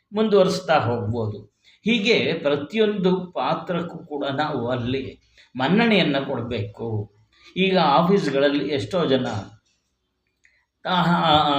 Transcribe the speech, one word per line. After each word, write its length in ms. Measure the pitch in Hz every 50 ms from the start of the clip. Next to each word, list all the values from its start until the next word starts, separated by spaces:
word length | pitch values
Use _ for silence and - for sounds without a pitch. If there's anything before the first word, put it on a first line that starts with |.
| _ _
ಮುಂದುವರಿಸ್ತಾ 680 | 202 214 220 214 202 196 185 170 170 170 - - 160 143
ಹೋಗ್ಬೋದು. 800 | 113 117 120 113 107 104 117 117 110 104 104 107 - _ _ _ _ _ _ _ _
ಹೀಗೆ 480 | - - - 196 240 214 127 120 143
ಪ್ರತಿಯೊಂದು 1000 | 160 165 - 143 147 - 147 - 208 220 214 208 208 190 175 185 185 185 175 -
ಪಾತ್ರಕ್ಕೂ 640 | _ 147 127 143 160 156 - - 175 165 - - - -
ಕೂಡ 260 | - - 147 139 139
ನಾವು 420 | 139 131 139 151 151 147 120 117 120
ಅಲ್ಲಿ 520 | 131 120 113 123 131 135 - - - _ _ _ _ _ _ _ _
ಮನ್ನಣೆಯನ್ನ 640 | 127 131 143 185 226 233 233 214 185 160 151 139 139
ಕೊಡ್ಬೇಕು. 960 | 135 139 135 120 117 120 123 113 110 110 - - 117 117 110 104 104 - _ _ _ _ _ _ _ - _
ಈಗ 220 | 180 190 190 190 175
ಆಫೀಸ್‌ಗಳಲ್ಲಿ 880 | 160 147 139 160 175 180 202 - 151 143 131 139 143 143 143 147 - 151
ಎಷ್ಟೋ 360 | 151 127 - - - 180 156
ಜನ, 220 | 131 131 123 123 120 110 104 92 - - _ _ _ _ _ _ _ _ _ _ _ _ _ _ _ _ _ _ _ _ _ _ _ _ _ _ 165
ಆ, 140 | 185 180 170 165 175 170 165 160 151 151 147 143 143